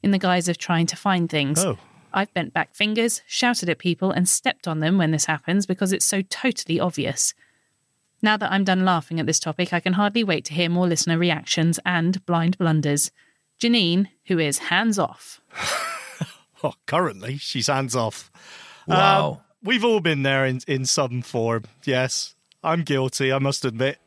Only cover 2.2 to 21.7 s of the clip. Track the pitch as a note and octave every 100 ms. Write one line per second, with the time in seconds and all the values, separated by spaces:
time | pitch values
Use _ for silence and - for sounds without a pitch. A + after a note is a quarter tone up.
2.2 | G3+ F#3 E3 F3 D#3 - G#3 G#3+ A#3 -
3.2 | _ - B3 A#3+ F3 D#3 F3+ E3+ F#3+ -
4.2 | F3+ - C4 - - D#3+ D#3 F#3+ D#3+ D#3
5.2 | - D#3 - F#3+ G3 F#3 F#3+ G3+ - G3
6.2 | F#3+ - C4 D#3+ - E3 F3+ D#3 - -
7.2 | - - _ _ _ _ _ _ _ _
8.2 | G#3+ G#3+ G3+ G3 G3 F#3 F#3 F3 - E3
9.2 | D#3 D#3 - D#3 F3+ F3 F#3+ F3+ G#3 A3
10.2 | G#3+ D#3+ - D3+ E3+ F3 F3+ E3 - E3
11.2 | F3 D#3 - - E3 E3 F#3 F3+ E3 F#3
12.2 | - E3+ E3 F#3 E3+ D#3 D3 C#3+ - _
13.2 | _ _ _ _ A#3 A#3 F3 F3 G3 _
14.2 | - F3 D3+ C#3 - F3 A3+ G3+ E3 -
15.2 | - - _ - - F5 E5 E5 - -
16.2 | - - _ _ C#3+ - - D#3 F3 F#2+
17.2 | G#2+ C#3 - C3 A2+ C3+ C3+ B2 A2+ -
18.2 | - _ - - - - - F#3 G3 G3
19.2 | D3+ C#3+ _ _ G3 B3 A#3 A3 E3+ D3
20.2 | C3+ C3+ C3+ B2+ - C3+ C3 - C3 B2
21.2 | A#2+ A#2+ A2+ A2+ G#2+